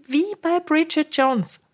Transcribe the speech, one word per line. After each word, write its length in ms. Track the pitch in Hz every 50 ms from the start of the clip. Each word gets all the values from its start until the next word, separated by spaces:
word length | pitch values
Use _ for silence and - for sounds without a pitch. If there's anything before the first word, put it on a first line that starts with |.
| _
wie 180 | - 254 294 349 415 415 -
bei 200 | - 330 339 349
Bridget 560 | 349 - 302 311 330 330 - 311 302 - -
Jones 440 | - 269 262 262 226 170 - - - _ _